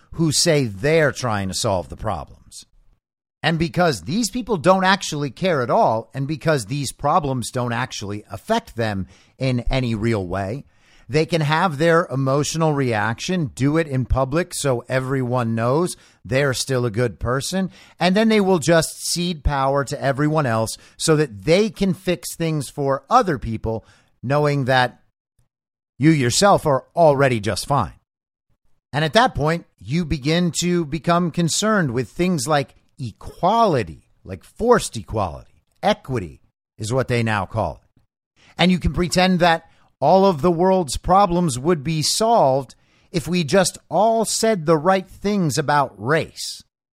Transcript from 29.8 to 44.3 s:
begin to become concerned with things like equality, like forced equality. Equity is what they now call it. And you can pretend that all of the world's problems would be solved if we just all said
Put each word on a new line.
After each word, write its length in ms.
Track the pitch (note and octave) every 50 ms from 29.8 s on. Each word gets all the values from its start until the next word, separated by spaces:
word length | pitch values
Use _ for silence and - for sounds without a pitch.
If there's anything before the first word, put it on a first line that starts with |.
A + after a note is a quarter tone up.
| - G2+ C3+ F3 F3+
begin 480 | C#3 E3 C#3+ A#2+ D3 D#3+ F3 F3+ E3+ - -
to 240 | E3+ F3 F3 F3 E3+
become 480 | C#3 D3 D#3+ - F3 E3+ F3 F3 E3
concerned 600 | - F3 E3+ D#3+ - - G3+ A3 A3 G3+ E3+ C3+
with 180 | A2+ B2+ B2 -
things 400 | - - E3+ F#3 F3+ D3 A#2 D3
like 260 | D#3 C#3+ C3+ - _ _ _ _ _ -
equality, 1080 | C3+ A2 - _ - - - - - F3+ A3 A#3 A#3 G3+ D#3 B2 G#2 E2 D2+ A#1+ _ _ _ _ -
like 180 | E2 F#2+ E2+ -
forced 540 | - _ - G3+ A#3+ A#3+ F3 - - - A#2
equality. 680 | F#2 - - A2 G2 E2+ D2 B1+ - _ _ _ _ _ _ _
Equity 600 | - F#3+ G#3+ - - - C3 A#2 F#2 D#2 C2+ - _ _ _ _ _ _ _ -
is 140 | A2 G#2
what 160 | A#2+ C3 A#2 -
they 160 | B2 A#2+ A2+
now 220 | A2+ G#2+ G#2 F#2
call 360 | - - A2 G2 D#2+ B1+ - _
it. 180 | _ _ _ _ _ _ _ _ _ _ _ _ _ _ -
And 160 | E3 F3+ F#3
you 60 | D#3+
can 120 | - E3+
pretend 480 | C#3 E3 F3+ D#3 - F3+ F3+ F#3 F#3 E3+
that 300 | F3 F3 E3 E3 - _ _ _ _ _ _ -
all 260 | C3 D3 F3+ F#3+ F#3+ G3
of 160 | F3+ C#3 C3
the 80 | F3+
world's 440 | E3+ D#3+ F3+ F#3+ F#3+ F#3 F3 B2+ -
problems 640 | - - - F3+ G3 G3+ F3+ E3+ F3 F3+ D#3+ A#2 B2+
would 260 | C3 E3 F3+ D#3 B2
be 200 | E3 D#3+ D#3 C#3
solved 720 | - - - G#3+ A3+ A#3 G#3 D#3+ C3+ C3 C#3 C3 - - _ _ _ _ _ _ _
if 160 | - E3+ - D#3
we 160 | F3+ F3+ E3
just 360 | C3 F3+ G3 F3 - - - _ -
all 360 | D3 E3+ G#3 A3+ A3+ A3+ G#3+
said 400 | -